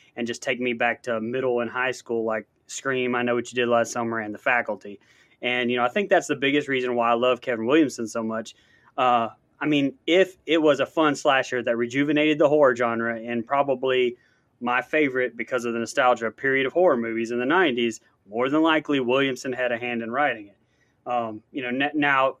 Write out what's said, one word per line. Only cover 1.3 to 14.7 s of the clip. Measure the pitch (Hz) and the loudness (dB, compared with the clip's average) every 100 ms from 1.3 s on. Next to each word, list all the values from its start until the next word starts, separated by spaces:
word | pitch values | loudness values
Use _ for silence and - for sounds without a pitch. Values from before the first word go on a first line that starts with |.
| 131 131 120 | -4 -2 -2
and | 113 | -2
high | 127 127 | -4 -4
school, | 123 - 117 | -6 -6 -4
like | 110 110 104 _ - | -4 -4 -8 _ -16
Scream, | - 139 127 123 | -10 -6 -2 -2
I | 123 | -2
Know | 123 120 | -2 -2
What | 120 | -4
You | 120 | -2
Did | 120 | 2
Last | 117 113 | 2 0
Summer, | 123 113 113 | -4 -4 -4
and | 107 | -8
The | 98 | -6
Faculty. | 135 120 113 101 104 98 _ _ _ _ | 0 0 -2 -8 -10 -18 _ _ _ _
And, | 123 123 120 | -4 -2 0
you | 123 | 0
know, | |
I | 123 | 0
think | 208 202 | 0 2
that's | 180 - | 2 2
the | 139 | -2
biggest | 139 143 139 | 0 0 0
reason | 131 123 120 | -4 -2 0
why | 117 | 2
I | |
love | 117 123 120 | 2 2 0
Kevin | 135 113 113 | -2 -2 2
Williamson | 156 139 123 110 | 2 2 -2 -8
so | 117 | -6
much. | 113 113 113 - _ _ _ - | -6 -6 -8 -16 _ _ _ 0
Uh, | 127 120 113 - _ - | 2 2 0 -6 _ -6
I | 147 | 0
mean, | 147 139 - - | 2 0 -2 2
if | 180 185 - - | 4 2 -2 0
it | 160 | 2
was | 151 135 | 4 2
a | 127 | 0
fun | 165 156 | 2 2
slasher | 139 151 135 123 127 | 2 2 2 0 -2
that | 120 117 | -2 -2
rejuvenated | 120 131 143 147 156 151 | 0 0 0 2 2 4
the | 151 | 4
horror | 151 135 123 | 6 6 4
genre | 120 117 117 117 | 0 0 -2 -4
and | 117 120 113 | -6 -6 -2
probably | 139 139 127 131 127 123 123 _ _ _ - | 0 0 0 0 2 0 -2 _ _ _ -8
my | 123 | -2